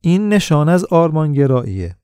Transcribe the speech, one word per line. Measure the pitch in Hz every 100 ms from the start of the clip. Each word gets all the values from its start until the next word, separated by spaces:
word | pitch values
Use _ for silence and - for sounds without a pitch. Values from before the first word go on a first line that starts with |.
این | 170 180 208
نشانه | 208 - 147 151
از | 175
آرمانگراییه. | 185 170 165 156 156 143 139 127 120 95 87 90